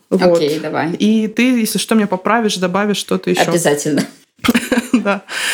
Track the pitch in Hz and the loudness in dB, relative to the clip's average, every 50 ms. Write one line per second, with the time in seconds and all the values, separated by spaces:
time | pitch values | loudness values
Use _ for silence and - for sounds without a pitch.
0 | _ - 185 185 185 180 170 165 156 143 156 156 156 151 151 135 139 165 170 - | _ -2 0 4 4 4 4 4 2 0 -2 -2 -4 -4 -4 -2 -2 -2 -2 0
1 | 202 214 220 220 214 208 214 - 240 262 254 233 220 208 - 190 - - 233 220 | 2 2 2 2 0 0 0 0 2 2 2 2 0 0 -2 -2 -2 0 0 2
2 | 202 196 185 185 - 202 220 240 220 208 196 185 185 180 175 196 208 208 196 - | 2 0 -2 -2 0 0 0 2 0 0 -2 -2 -2 -2 -2 0 0 -2 -2 -4
3 | - - 190 190 - 180 180 180 - 160 175 170 160 160 147 147 - 151 143 110 | -4 -4 -4 -2 -2 -2 0 0 0 0 0 0 2 0 0 0 0 -2 -2 -2
4 | - - - - _ _ _ _ - 240 - 233 - - 254 240 240 - - 220 | -2 -4 -8 -20 _ _ _ _ 0 0 0 0 0 -2 -2 -2 -2 0 0 0
5 | 196 202 196 - - - - - - - | 0 0 -2 -4 -6 -10 -10 -8 -6 -6